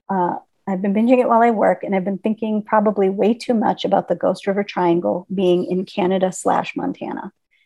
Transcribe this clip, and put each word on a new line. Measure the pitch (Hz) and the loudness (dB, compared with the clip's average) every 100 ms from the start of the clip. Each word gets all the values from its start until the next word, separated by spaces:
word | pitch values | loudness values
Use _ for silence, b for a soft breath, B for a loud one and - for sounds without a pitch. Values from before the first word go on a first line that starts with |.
| - | -6
Uh, | 190 175 - - _ - | -2 -2 -4 -12 _ -6
I've | 185 | -2
been | 202 | 0
binging | 202 233 254 | 2 4 4
it | 233 | 4
while | 226 | 4
I | 233 | 4
work, | 208 190 185 | 4 2 2
and | 196 196 | -2 -2
I've | |
been | 185 185 | -2 -2
thinking | 220 214 220 214 | -4 -4 -2 -4
probably | 208 214 208 202 190 | 0 2 2 2 0
way | 196 202 | 2 0
too | 233 - | 0 -2
much | 220 190 190 | 0 0 -2
about | - 196 - | 0 -2 0
the | |
Ghost | 175 185 185 202 | -2 -2 -2 -4
River | 196 | -4
Triangle | 202 185 175 170 202 185 - | -4 0 2 2 0 -4 -4
being | 196 180 175 | -2 2 2
in | - 185 | 0 -4
Canada | 196 - 180 190 185 | -4 -2 0 0 -2
slash | - 190 - 190 180 | -2 -2 0 -2 -6
Montana. | 180 - - - 196 - _ b | -8 -8 -10 -10 -12 -18 _ b